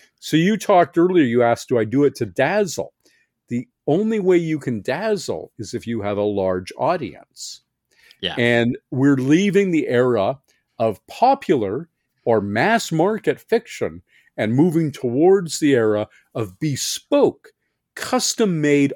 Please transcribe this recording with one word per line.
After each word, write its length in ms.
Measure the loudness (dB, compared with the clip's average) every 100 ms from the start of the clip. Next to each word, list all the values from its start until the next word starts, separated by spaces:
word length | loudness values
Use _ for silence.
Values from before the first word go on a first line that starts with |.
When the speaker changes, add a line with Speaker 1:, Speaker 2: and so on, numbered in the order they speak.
| _ _
Speaker 1:
So 180 | -2 0
you 180 | 2 0
talked 420 | 2 4 4 2
earlier, 260 | 2 4 2
you 180 | 2
asked, 240 | 2 0 0
"Do 100 | -2
I 60 |
do 200 | 0 2 2
it 100 | 0
to 100 | -6
dazzle?" 680 | -2 0 0 -2 -6 -10 _ _ _ _ _ -8
The 180 | -8 -8 _ -2
only 340 | 0 0 0
way 180 | 2 2
you 200 | 2 -4
can 240 | -4 -6
dazzle 720 | -4 -4 -4 -4 -4 -8 -10 -14
is 140 | -10
if 120 | -10 -6
you 160 | -6
have 160 | -4 -2
a 60 |
large 480 | -2 0 -2 -2 -6 -4
audience. 840 | -4 -2 -6 -12 -20 -20 -18 -20 _ _ _ _ _ _
Speaker 2:
Yeah. 140 | -12 -2
Speaker 1:
And 400 | 0 2 0 -4 _
we're 280 | 0 2 2
leaving 520 | 2 2 2 0 0
the 180 | 0 0
era 520 | 2 2 2 -2 -4 _ _ _ -4
of 260 | -4 -4 -12
popular 840 | 0 2 2 0 0 -2 -6 -10 _ _ _
or 180 | 0 0
mass 500 | 0 0 0 0 -2
market 480 | 0 0 0 -2 -4
fiction 640 | -2 -2 -2 -8 -8 -8 -20 _ _ -4
and 180 | 0 2
moving 360 | 2 2 -2
towards 680 | -4 -4 2 4 4 0 -2
the 140 | 2 2
era 320 | 2 0 -4 _ _
of 240 | -10 -10 -6
bespoke, 920 | -6 -4 -6 -8 -2 2 2 0 _ _ _ _ _ -14
custom-made 1000 | -6 -4 -2 0 0 0 2 2 2